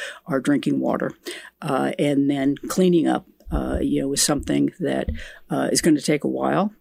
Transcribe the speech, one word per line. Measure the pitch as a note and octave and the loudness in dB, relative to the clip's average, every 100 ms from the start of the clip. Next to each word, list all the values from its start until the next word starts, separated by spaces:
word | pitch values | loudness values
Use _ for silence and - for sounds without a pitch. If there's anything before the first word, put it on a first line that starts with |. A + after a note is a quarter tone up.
| - - - | -12 -14 -4
our | C3+ | -2
drinking | C3+ C#3+ - C3+ | 2 2 2 0
water, | B2+ B2+ - - - - - - | 0 0 -2 -6 -12 -14 -16 -10
uh, | D3+ C3+ C#3 - | -4 -2 -2 0
and | C#3+ C#3 C#3 | 0 2 2
then | C#3+ C3+ C#3 - | 2 0 -2 -2
cleaning | - F#3 E3+ C3+ | 2 4 4 4
up, | B2 - _ - | 0 -4 _ -6
uh, | C#3+ C3 C3 | -4 -2 -2
you | C#3 D3 | 0 0
know, | C#3 | 0
is | C#3 | 0
something | - C#3+ - C#3+ C#3 - | 0 0 0 0 0 -2
that, | C#3+ C3+ - - - - - | -4 -2 -4 -6 -10 -16 -6
uh, | C#3+ C3 | -4 0
is | C3+ | 2
gonna | E3+ D3 | 4 2
take | D3+ D3+ | 2 0
a | C3+ | -2
while. | C3 C3+ C#3+ G#3 - | -2 0 0 0 -4